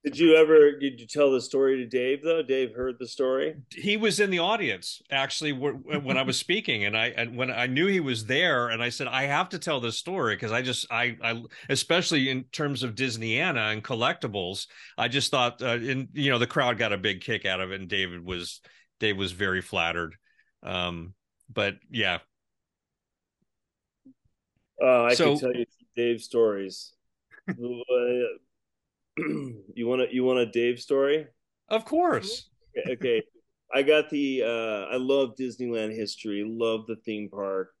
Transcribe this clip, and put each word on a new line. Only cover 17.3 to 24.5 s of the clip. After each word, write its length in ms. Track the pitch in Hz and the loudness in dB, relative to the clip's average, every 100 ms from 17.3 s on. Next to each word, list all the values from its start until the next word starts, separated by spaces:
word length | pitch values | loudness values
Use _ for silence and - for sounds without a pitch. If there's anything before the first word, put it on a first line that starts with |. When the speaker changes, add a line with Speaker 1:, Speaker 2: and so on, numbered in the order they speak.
| 107 | -2
Speaker 2:
out 160 | 98 92 | -2 -2
of 100 | 92 | -4
it, 80 | 98 | -8
and 60 | 90 | -4
David 360 | 98 92 87 | -2 -2 -6
was, 380 | 87 90 87 - - - _ _ | -8 -8 -8 -14 -20 -20 _ _
Dave 180 | 110 98 | -2 0
was 140 | 95 | -4
very 280 | 87 98 92 | -2 -2 -2
flattered. 540 | - 95 82 85 82 - _ _ _ _ | -2 -2 -2 -2 -6 -10 _ _ _ _
Um, 500 | - 92 87 87 85 - _ _ _ | -8 -4 -4 -6 -12 -18 _ _ _
but, 220 | 110 101 98 _ | -4 -4 -4 _
yeah. 300 | 120 98 85 _ _ _ _ _ _ _ _ _ _ _ _ _ _ _ _ _ _ 269 _ _ _ _ | -2 -2 -2 _ _ _ _ _ _ _ _ _ _ _ _ _ _ _ _ _ _ -20 _ _ _ _